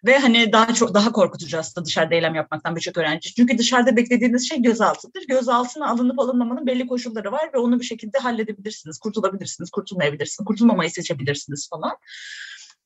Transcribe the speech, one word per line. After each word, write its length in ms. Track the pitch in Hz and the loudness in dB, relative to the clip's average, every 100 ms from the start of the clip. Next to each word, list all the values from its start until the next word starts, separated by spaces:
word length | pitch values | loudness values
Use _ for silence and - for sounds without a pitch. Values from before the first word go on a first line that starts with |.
| 202 | 2
Ve 140 | 269 | 4
hani 320 | 277 233 226 | 6 4 4
daha 220 | 220 226 | 4 4
çok, 200 | 226 233 | 2 2
daha 180 | 190 214 | 4 2
korkutucu 460 | 226 175 - 156 160 | 4 2 0 -6 -6
aslında 280 | 156 - 160 | -6 -8 -4
dışarıda 300 | - 160 165 | -2 2 2
eylem 200 | 165 160 | 2 -2
yapmaktan 400 | - 156 165 165 | -4 -6 -6 -6
birçok 220 | 170 170 | -4 -2
öğrenci. 360 | 156 160 - | -2 -2 -4
Çünkü 240 | - 247 220 | 2 4 4
dışarıda 380 | 226 254 240 233 | 2 4 4 4
beklediğiniz 540 | 240 247 247 240 - | 4 2 2 0 0
şey 120 | 311 | 0
gözaltıdır. 640 | 233 226 214 208 - 381 359 | 2 4 2 0 -6 -14 -2
Gözaltına 640 | 262 247 240 247 311 285 | 0 2 2 0 -4 -4
alınıp 300 | 233 247 262 | 0 0 2
alınmamanın 480 | 247 247 233 247 247 | 0 0 0 -2 -2
belli 200 | 247 254 | -2 -2
koşulları 440 | 247 240 220 196 | -6 -6 -8 -6
var 180 | 262 320 | -4 -2
ve 40 | 269 | 0
onu 220 | 240 240 | 2 0
bir 60 | 247 | -2
şekilde 320 | 226 214 262 | -8 -6 -4
halledebilirsiniz, 800 | 247 226 214 202 202 214 156 160 | -2 -2 -4 -8 -12 -12 -14 -10
kurtulabilirsiniz, 720 | 220 214 190 190 175 - - | -6 -2 -2 -4 -8 -12 -8
kurtulmayabilirsiniz, 760 | - 185 180 147 147 - - 208 | -8 -6 -2 -2 -2 -8 -6 -4
kurtulmamayı 440 | 202 233 190 165 | 4 4 4 0
seçebilirsiniz 800 | 175 165 147 135 143 - 143 - | -4 -6 -4 -4 -4 -8 -12 -10
falan. 280 | 156 208 - - - - - - - - _ | -8 -8 -8 -14 -20 -18 -16 -16 -18 -20 _